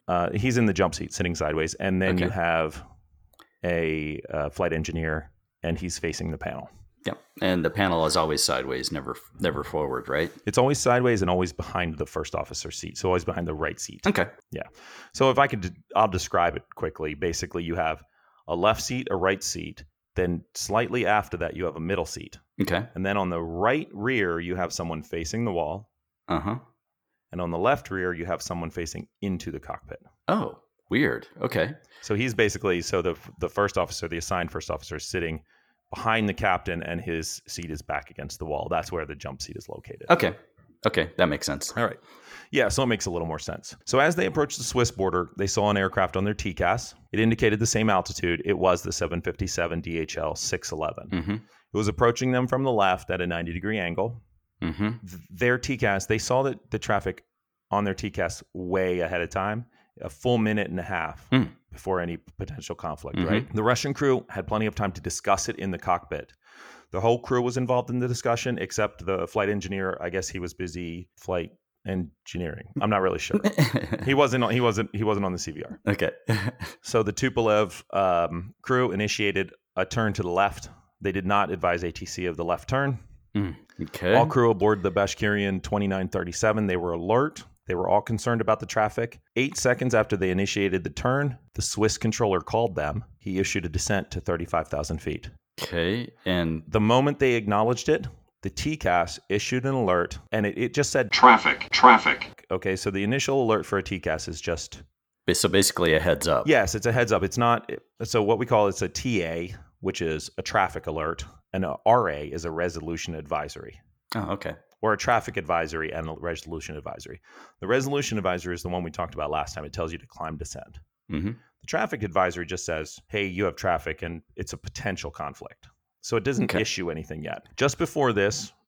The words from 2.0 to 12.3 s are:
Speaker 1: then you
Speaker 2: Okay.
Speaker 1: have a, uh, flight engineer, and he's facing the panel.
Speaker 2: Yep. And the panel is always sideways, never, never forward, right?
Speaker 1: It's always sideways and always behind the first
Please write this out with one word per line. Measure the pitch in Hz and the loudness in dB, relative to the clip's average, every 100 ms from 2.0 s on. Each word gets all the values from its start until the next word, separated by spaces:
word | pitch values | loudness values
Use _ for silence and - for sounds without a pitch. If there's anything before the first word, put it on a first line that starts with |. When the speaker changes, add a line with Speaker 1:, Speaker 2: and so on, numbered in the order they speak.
Speaker 1:
then | 95 90 | 2 2
you | 90 | 0
Speaker 2:
Okay. | |
Speaker 1:
have | 95 85 82 78 - - - _ _ _ _ - _ | 0 2 2 0 -4 -18 -20 _ _ _ _ -20 _
a, | 90 85 80 78 76 76 - | -2 0 0 0 -4 -8 -6
uh, | 78 73 | -4 -4
flight | - 85 | 0 0
engineer, | 80 78 82 80 78 - _ _ _ | 0 -2 -2 -2 -2 -6 _ _ _
and | 82 82 | -4 -2
he's | 90 - | -4 -4
facing | 85 - 82 | -4 -4 -6
the | 78 | -6
panel. | - - - - - _ | -6 -8 -12 -20 -20 _
Speaker 2:
Yep. | - - _ - | -8 -8 _ -4
And | 95 87 | 0 2
the | 82 | 2
panel | 104 95 82 78 | 2 2 4 4
is | 82 | 4
always | 80 73 | 2 2
sideways, | - 64 65 64 - | 2 0 -2 -4 -4
never, | 78 65 - - - | -6 -6 -10 -12 -2
never | 87 71 | -2 -2
forward, | 71 78 71 64 64 | -4 -2 -2 -4 -2
right? | 73 85 - 107 | -2 -2 -2 -2
Speaker 1:
It's | 123 | 2
always | 131 143 | 4 4
sideways | 127 123 123 110 | 4 4 4 4
and | 90 | 2
always | 90 90 | 2 0
behind | - - 92 85 78 | -4 -6 -2 -2 -4
the | 76 | -6
first | 80 76 | -4 -4